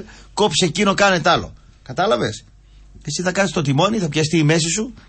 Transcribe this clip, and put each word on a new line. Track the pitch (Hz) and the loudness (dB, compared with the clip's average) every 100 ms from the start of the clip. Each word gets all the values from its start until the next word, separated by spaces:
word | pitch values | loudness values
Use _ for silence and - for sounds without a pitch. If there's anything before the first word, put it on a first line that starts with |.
| - - - | -4 -16 -8
κόψε | - 214 156 175 | -2 0 2 0
εκείνο, | 180 202 | 0 0
κάνε | 180 202 180 | 4 2 4
τ' | 175 | 2
άλλο. | 139 90 - - - | 0 -2 -14 -20 -20
Κατάλαβες; | - 127 196 233 107 - - - - - - - - | -8 -2 0 0 -2 -6 -16 -20 -20 -20 -20 -16 -10
Εσύ | 147 | -6
θα | 180 | -2
κάτσεις | 180 196 | -2 -2
στο | 185 | -2
τιμόνι, | 143 139 190 220 | 0 2 2 0
θα | 165 | -2
πιαστεί | 156 156 165 | -2 0 2
η | |
μέση | 151 165 165 | 2 2 0
σου | 214 233 - | -4 -6 -10